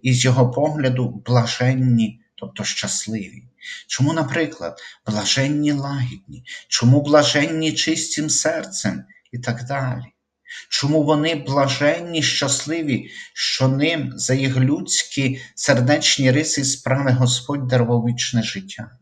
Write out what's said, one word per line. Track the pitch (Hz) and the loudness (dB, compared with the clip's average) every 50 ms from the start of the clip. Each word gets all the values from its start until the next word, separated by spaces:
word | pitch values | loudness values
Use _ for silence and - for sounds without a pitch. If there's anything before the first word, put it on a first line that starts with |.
| - | 2
із | 131 123 - - | 2 2 4 4
його | 131 123 139 123 120 | 4 4 4 4 2
погляду, | - 139 147 151 151 151 135 127 120 127 123 - - - - | 2 0 0 0 0 0 0 0 0 0 -2 -2 -4 -8 -2
блаженні, | - 127 123 113 117 - - 127 127 131 131 131 127 120 113 113 104 - _ _ _ _ | 2 2 2 2 2 -2 0 2 2 2 2 4 4 4 4 2 0 -2 _ _ _ _
тобто | - 101 95 - - 98 | -14 -14 -14 -10 -8 -6
щасливі. | - - - - 98 - - - 104 113 107 95 95 - - - - _ _ - - - - - | -6 -6 -4 -6 -4 -6 -6 -6 -6 -6 -8 -8 -10 -16 -20 -20 -20 _ _ -16 -16 -16 -16 -10
Чому, | - - - 135 147 160 | -10 -2 0 2 2 2
наприклад, | 165 151 123 135 165 160 - - - 85 82 - - - - - _ _ | 0 -2 -2 -2 -2 -2 -2 -4 -10 -10 -10 -10 -12 -20 -20 -20 _ _
блаженні | 113 107 104 98 - - 135 135 143 147 147 147 147 | -4 -4 -2 -2 0 0 2 2 2 2 2 2 2
лагідні? | 147 139 139 139 139 135 123 123 127 - _ - - - - - - - - | 0 0 -2 -4 -2 -2 -4 -4 -6 -12 _ -18 -20 -20 -18 -18 -18 -18 -8
Чому | _ - - 117 120 135 147 | _ -2 2 6 6 6 6
блаженні | 139 143 151 151 147 - - 147 147 165 165 160 160 156 147 | 6 6 6 6 6 6 2 0 0 0 0 0 0 0 0
чистим | - - 160 160 160 - - - - 151 151 | 0 0 0 -2 -2 -2 -4 -4 -4 -2 0
серцем? | - - - 156 165 156 - - - - - 104 - - - _ - _ _ _ | -2 0 0 0 -2 -2 -6 -8 -10 -6 -4 -4 -6 -6 -12 _ -20 _ _ _
І | - 123 | -12 -8
так | 123 123 120 123 - | -4 -4 -4 -4 -4
далі. | - 139 139 131 127 127 123 123 - _ _ _ _ _ _ _ - - - - _ | -6 -4 -4 -2 -4 -4 -6 -10 -14 _ _ _ _ _ _ _ -18 -18 -18 -12 _
Чому | - - 139 143 156 160 143 | -6 -2 0 2 2 2 4
вони | 143 156 147 151 165 165 | 4 2 2 2 0 -2
блаженні, | 147 - 131 139 143 135 131 127 - 147 147 165 175 175 170 170 160 135 | -2 -4 0 2 2 2 2 2 2 2 2 2 0 -4 -4 -4 -2 -2
щасливі, | - - - 185 - 127 - - 147 160 170 156 147 120 101 - - - - - - _ | 0 0 0 -2 -2 -2 -4 -4 -4 -4 -4 0 0 -2 -2 -2 -8 -16 -16 -18 -14 _
що | - - - - - 131 | -6 -4 -4 0 2 2
ним | 131 135 135 147 160 170 156 131 127 - | 2 2 2 2 0 0 -2 -4 -6 -6
за | - - - 131 | -6 -2 0 0
їх | 135 135 131 127 | 0 0 0 2
людські | 131 127 135 147 180 185 - - - - - - 143 135 127 - - - - _ | 2 2 2 2 0 -2 -2 -2 -2 -2 -2 -4 -2 -2 -2 -2 -4 -10 -16 _
сердечні | - - - 139 123 123 131 147 156 - - - - 135 131 | -4 2 2 4 4 4 4 2 2 2 0 2 4 4 4
риси | 127 147 156 156 - 147 | 4 4 2 0 -2 -2
і | 127 | -2
справи | - - - - - 131 139 139 131 | -2 -4 -4 -2 -2 0 0 2 2
Господь | 120 127 127 120 - - - - 143 139 127 | 2 4 2 2 0 -2 -4 -6 -6 -4 -2
дарував | 123 131 123 120 117 120 117 | 0 2 2 4 4 2 2
вічне | 110 120 117 - - - - 117 110 | 2 0 -2 -2 -4 -2 0 -2 -2
життя? | - - 98 95 - - - 113 - - _ | -2 -6 -8 -10 -10 -14 -16 -16 -16 -18 _